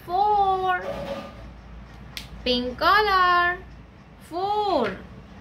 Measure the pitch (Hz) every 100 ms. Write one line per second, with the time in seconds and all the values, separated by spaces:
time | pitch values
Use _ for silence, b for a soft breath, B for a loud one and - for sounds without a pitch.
0 | - 359 415 415 392 381 370 359 381 -
1 | 554 554 - - - - - - - -
2 | - - - - 254 247 247 240 330 403
3 | 427 381 359 349 349 359 - - - -
4 | - - - 330 392 415 415 320 214 185
5 | - - - -